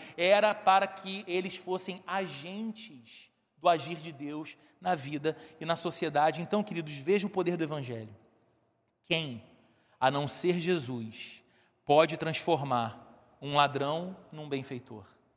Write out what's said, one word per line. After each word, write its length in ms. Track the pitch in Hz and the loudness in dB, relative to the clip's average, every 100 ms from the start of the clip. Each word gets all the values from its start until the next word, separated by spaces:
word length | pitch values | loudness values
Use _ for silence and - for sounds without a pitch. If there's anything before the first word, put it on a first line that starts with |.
| - - | -16 0
era 360 | 175 202 214 | 6 6 6
para 360 | 208 190 190 190 | 4 6 6 4
que 340 | - 190 196 196 | -4 -8 -8 -2
eles 280 | 180 185 - | -2 -2 -6
fossem 460 | - 185 190 185 | -4 -4 -4 -8
agentes 1300 | - 190 185 139 160 196 226 214 - 139 117 - - _ _ _ | -6 -4 -4 -8 -10 -8 -8 -8 -14 -16 -20 -20 -20 _ _ _
do 120 | 170 | 4
agir 280 | 165 135 160 | 4 0 -8
de 120 | 160 | -10
Deus 480 | 139 143 151 151 - _ _ | -10 -8 -8 -10 -14 _ _
na 160 | 180 175 | -2 -2
vida 400 | 135 147 151 156 - - | -2 -2 -2 -4 -12 -12
e 40 | |
na 120 | 160 165 | -4 -2
sociedade. 680 | 175 - 165 147 156 151 | 0 0 0 4 2 2
Então, 220 | 170 208 | -2 -2
queridos, 320 | 208 170 151 143 | 0 -6 -6 -6
veja 320 | 135 202 190 | 2 2 2
o 20 | |
poder 260 | 185 175 175 | 0 0 0
do 60 | |
Evangelho. 500 | 156 151 127 117 107 101 _ _ _ _ _ _ _ _ | -2 -4 -6 -8 -10 -18 _ _ _ _ _ _ _ _
Quem, 360 | _ 165 156 113 - _ _ _ _ _ | _ -2 -2 -10 -14 _ _ _ _ _
a 100 | 131 | 2
não 160 | 143 147 | 4 0
ser 320 | - 175 175 | 2 2 2
Jesus, 840 | 165 180 123 123 113 110 - - _ _ _ _ | 2 0 -2 -6 -8 -10 -14 -16 _ _ _ _
pode 320 | - 147 165 165 | 4 6 6 2
transformar 1200 | 160 156 - 156 139 123 113 - - - _ _ | -2 -2 0 0 2 0 0 -6 -20 -20 _ _
um 140 | 143 | -2
ladrão 600 | 143 143 135 139 160 180 185 - | 4 4 2 -2 -4 -6 -12 -18
num 160 | 156 151 | -16 -6
benfeitor? 580 | 139 131 127 - 107 98 _ _ | -6 -6 -10 -12 -18 -18 _ _